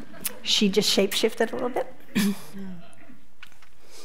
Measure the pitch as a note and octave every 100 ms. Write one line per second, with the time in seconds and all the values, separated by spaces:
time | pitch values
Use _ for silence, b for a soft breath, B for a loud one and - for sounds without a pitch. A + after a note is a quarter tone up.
0 | - - - - - - G#3 G#3+ G3 -
1 | G3 - A3+ - A3+ A#3+ B3 - - -
2 | - - G3+ G3 - G3 F#3+ F3 F3 -
3 | - - - - - - - - B B